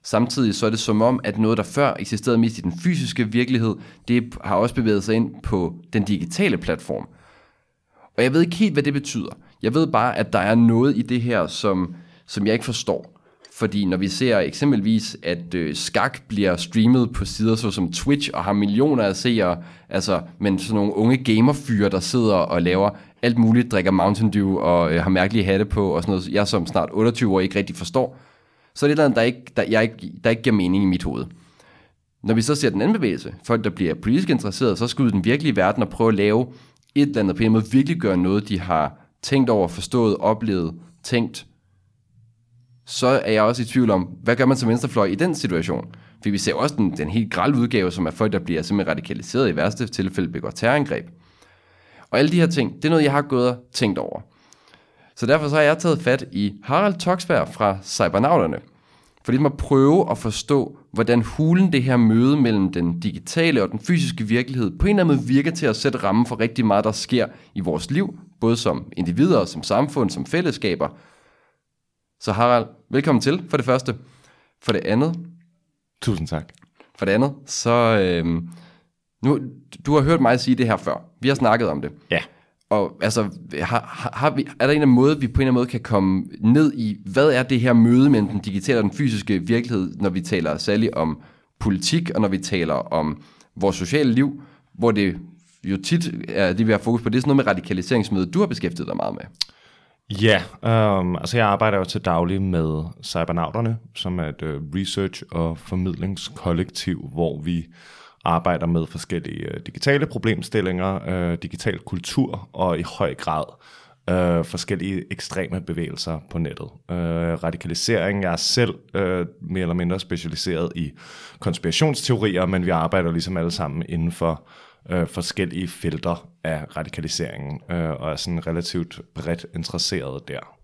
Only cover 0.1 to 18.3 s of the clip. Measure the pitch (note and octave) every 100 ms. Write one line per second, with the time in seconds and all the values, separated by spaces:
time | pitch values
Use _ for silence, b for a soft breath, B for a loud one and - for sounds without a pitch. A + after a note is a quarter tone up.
0.1 | A2 A#2+ - A#2 G2 A2 A2 - G#2+ A2+
1.1 | B2+ G#2 G#2 A2 A2 F#2+ C#3+ C#3+ - G2
2.1 | G#2 B2+ A#2 A#2 A2+ F2 E2 F3+ D#3 A#2+
3.1 | - A2 A#2 B2 B2+ A2+ G2 B B -
4.1 | A#2+ A#2+ - - F#2+ A#2+ B2+ A2+ G2+ G2+
5.1 | A2 A2+ - - G2+ E2+ - - A2+ G2
6.1 | F#2+ E2+ - G3+ F2+ - D#2+ - A#1 -
7.1 | b b b b b b b b b b
8.1 | - B2+ D3 E3+ E3+ G#3+ C#3+ C#3+ C#3+ C#3+
9.1 | A#2 - - b b A2+ C#3 E3 A#2 A#2+
10.1 | G2 G#2+ G#2 G2 A2+ A#2 A2+ C3+ A2 A#2+
11.1 | A#2+ A#2+ A2 E2+ - G#2 F#2 F2 B B
12.1 | B - - G#2 A2+ A#2+ A2+ - D2+ -
13.1 | _ b b b - A2 G2+ F#2+ F#2 F#2+
14.1 | - B2+ G#2 D2 - C#3+ A#2 G2+ A2 -
15.1 | - E2 F2 E2+ F2+ D#2 C#2+ - - B2+
16.1 | - - G#2 F#2+ F2 - A2 A2+ B2+ A#2+
17.1 | - G2 - A2 A2+ A#2 G2 F2 E2+ B2+
18.1 | C#3+ C#3+